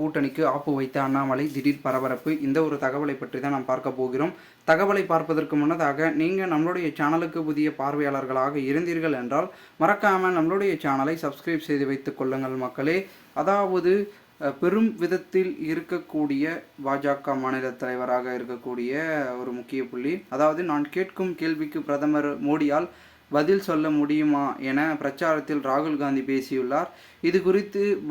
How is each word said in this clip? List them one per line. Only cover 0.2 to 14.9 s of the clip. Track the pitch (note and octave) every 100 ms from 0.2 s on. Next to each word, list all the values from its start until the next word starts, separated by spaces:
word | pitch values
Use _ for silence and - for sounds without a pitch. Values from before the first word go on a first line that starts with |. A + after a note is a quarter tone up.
| C3+ D3+
ஆப்பு | D3+ C#3+ D#3
வைத்த | C3+ C3 C#3+
அண்ணாமலை | C3+ C3+ C3+ C3 D3+
திடீர் | C#3 C#3+ C#3+
பரபரப்பு. | C#3 B2+ C3 B2 D#3 D#3
இந்த | C#3 D3+
ஒரு | D#3 C#3+
தகவலை | C3 C#3 D3
பற்றி | C3+ A#2+ B2+
தான் | C#3+
நாம் | C#3
பார்க்க | C3 B2+ C3+
போகிறோம். | C3 B2+ C3 E3+ - - - -
தகவலை | D#3+ G3+ G3
பார்ப்பதற்கு | F#3 D#3+ D#3 D#3 D3 D3
முன்னதாக, | D3 E3 D3+ C#3 D#3+
நீங்க | D3+ E3 F#3+ F#3
நம்மளுடைய | D3+ E3 F3+ D#3+
சேனலுக்கு | C#3+ D3 E3 E3+ E3
புதிய | D#3 D3 D3+ D3
பார்வையாளர்களாக | C#3 D3 C#3+ C#3 C3+ C3 C3+ D3
இருந்தீர்கள் | C3+ D3+ F3 E3 D#3+
என்றால், | C3 A#2+ C#3+ F#3 - - -
மறக்காம | E3 G3+ G3+ F#3+ F#3
நம்மளுடைய | F3 D#3+ G3 G3 D#3+
சேனலை | D3 C3+ C#3 D#3+
சப்ஸ்கிரைப் | D3 C#3+ E3+ D#3
செய்து | D#3 C#3+ C3+
வைத்துக் | C3+ C#3 C#3
கொள்ளுங்கள் | C3 C3 C3
மக்களே. | C3 B2+ - C#3 F3+ F#3+ - -
அதாவது, | C#3 D3+ G3+ F#3+ F#3 F3 G3+ G3+ - - -
அ, | C#3+
பெரும் | C3+ F3 G#3 A3+